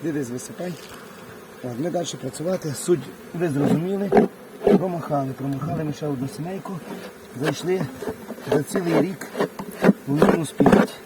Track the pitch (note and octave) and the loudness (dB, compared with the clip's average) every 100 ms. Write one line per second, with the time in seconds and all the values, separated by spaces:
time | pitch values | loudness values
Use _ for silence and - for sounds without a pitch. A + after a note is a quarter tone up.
0 | D3 D3+ B2 B2 - A#2 F3 D#3+ - - | -4 -4 -4 -6 -10 -10 -10 -10 -14 -18
1 | - - - - - - B2+ A#2 E3 F3 | -18 -18 -18 -18 -20 -14 -10 -6 -4 -2
2 | E3 C#3+ C3 - D#3+ F#3 D#3 C3+ - E3+ | -4 -6 -10 -6 -4 -4 -4 -6 2 2
3 | - - - E3+ F3 C#3 C#3+ C#3+ F3 G3 | 0 -16 -12 -4 -2 2 2 2 2 -2
4 | G3 - F#3+ - - - - G3+ F#3 E3+ | 2 4 4 -2 -20 -2 4 6 4 -4
5 | - D3 C3+ B2+ C3 C#3 D3+ D#3 D#3 C#3+ | -2 -2 -2 -4 -4 -4 -4 -4 -4 -4
6 | D3+ C#3 C3+ - D#3+ F#3+ - F#3 - - | -4 -4 -4 -6 -8 -8 -8 -10 -10 -12
7 | - - - B2 D3+ C#3+ D#3+ F#3 D3+ - | -14 -16 -16 -4 -2 -2 -2 -2 -2 -6
8 | - - - - - D3+ C#3+ G3 E3+ E3 | -8 -8 -12 -12 0 0 2 -2 2 2
9 | E3+ F#3+ - - - - - - F#3+ - | 2 -2 -10 -4 -4 -4 -12 2 4 4
10 | - C#3+ G3+ G3 D#3 - - G3+ - - | 2 4 6 6 0 4 6 8 6 -2